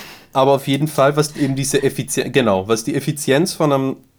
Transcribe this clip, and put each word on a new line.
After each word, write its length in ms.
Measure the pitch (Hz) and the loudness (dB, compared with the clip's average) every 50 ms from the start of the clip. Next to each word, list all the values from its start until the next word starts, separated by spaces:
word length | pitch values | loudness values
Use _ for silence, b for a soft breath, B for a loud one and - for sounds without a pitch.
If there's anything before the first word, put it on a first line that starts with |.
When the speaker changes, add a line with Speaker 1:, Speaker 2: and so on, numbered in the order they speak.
| - | -14
Speaker 1:
<laughs> 260 | - - - - _ _ | -18 -20 -20 -20 _ _
Speaker 2:
Aber 200 | 135 131 139 139 | 2 4 4 2
auf 140 | 135 - | 2 2
jeden 200 | 143 139 139 151 | -2 -2 0 -2
Fall, 300 | 151 - - 135 139 147 | -2 2 2 2 2 4
was 180 | 151 147 - - | 2 -2 -2 -2
eben 200 | - 147 131 135 | -4 -2 -2 -2
diese 280 | 135 139 - - 135 - | -2 -2 -2 -2 0 0
Effizien-, 480 | 131 - - 123 - - 135 - 151 | 0 -2 -2 -8 -4 -4 -4 -4 0
genau, 360 | 139 143 123 110 98 95 95 | 0 2 2 2 2 0 0
was 160 | 107 113 110 - | 0 -2 -2 -2
die 100 | - 143 | -4 -4
Effizienz 580 | 139 - - - - - - 127 147 175 190 - | -2 -4 -4 -6 -4 0 2 2 2 2 0 0
von 200 | - 165 147 139 | -2 0 2 2
einem, 220 | 135 135 135 120 - - _ _ | 0 0 -2 -4 -8 -14 _ _